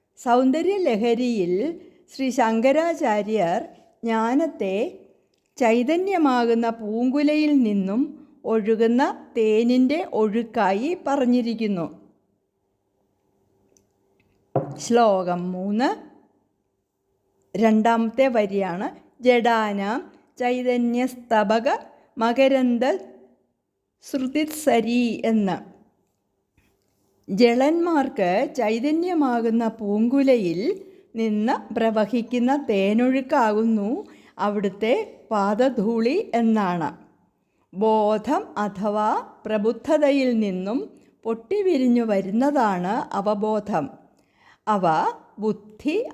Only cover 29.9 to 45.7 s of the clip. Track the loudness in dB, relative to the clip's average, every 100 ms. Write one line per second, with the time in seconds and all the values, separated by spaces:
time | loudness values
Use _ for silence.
29.9 | 0 2 2 4 2 0 -2 -4 -6 -10
30.9 | -20 _ -6 -4 -2 -2 -2 -6 -2 0
31.9 | 0 0 -2 -2 -2 0 0 0 0 2
32.9 | 2 2 0 0 0 2 2 0 0 -2
33.9 | -6 -8 -18 -20 -6 -4 -2 -4 -4 -2
34.9 | -2 -4 -14 -4 -2 0 2 0 0 0
35.9 | 0 0 0 -2 0 2 2 0 -2 -4
36.9 | -8 -18 _ _ _ _ _ _ -2 2
37.9 | 2 2 0 0 -2 -4 -6 -6 -4 -4
38.9 | -2 0 -2 -6 -12 -6 -2 -2 -2 0
39.9 | 2 4 2 2 0 0 -2 -4 -6 -6
40.9 | -14 _ _ -8 -8 -4 -2 0 2 2
41.9 | 2 2 0 0 0 0 2 0 0 -2
42.9 | -4 -4 -4 -2 -2 -2 -4 -2 -4 -4
43.9 | -10 _ _ _ _ _ _ -2 0 2
44.9 | 2 0 -4 -12 -6 -4 -4 -10